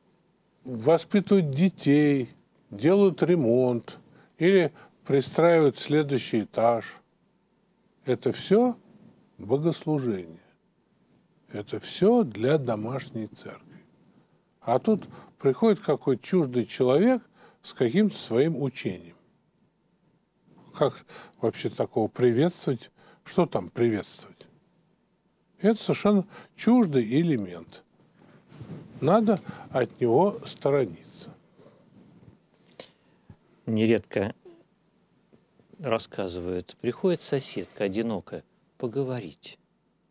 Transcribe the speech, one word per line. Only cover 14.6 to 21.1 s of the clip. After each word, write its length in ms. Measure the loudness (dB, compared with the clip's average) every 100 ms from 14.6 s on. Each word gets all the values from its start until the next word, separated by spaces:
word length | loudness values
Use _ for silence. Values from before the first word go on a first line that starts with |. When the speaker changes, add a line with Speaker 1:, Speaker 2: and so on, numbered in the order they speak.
Speaker 1:
А 180 | -2 0
тут 280 | 2 0 -4 -20 -20 _
приходит 400 | -2 2 2 2
какой-то 420 | -2 -2 -2 -2
чуждый 420 | 0 0 0 -2
человек 560 | -4 0 2 4 4 0 _ _ -20 _
с 120 | -20
каким-то 420 | -2 0 2 0
своим 460 | -2 -2 0 2 0
учением. 540 | -6 -6 -8 -8 -16 _ _ _ _ _ _ _ _ _ _ _ _ _ _ _ -20
Как 320 | -2 -2 -2 -20